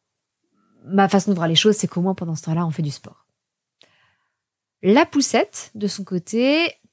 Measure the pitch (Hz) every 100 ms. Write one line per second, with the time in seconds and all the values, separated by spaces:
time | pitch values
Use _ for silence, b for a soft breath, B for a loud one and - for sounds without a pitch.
0 | _ _ _ _ _ _ _ _ - 196
1 | 196 196 208 180 165 156 214 208 180 180
2 | 185 185 170 160 165 160 170 156 147 -
3 | - _ _ _ _ _ _ _ _ _
4 | _ _ _ _ _ _ _ _ 190 240
5 | 339 285 262 233 381 - - 214 202 -
6 | 190 185 - 226 254 311 339 - _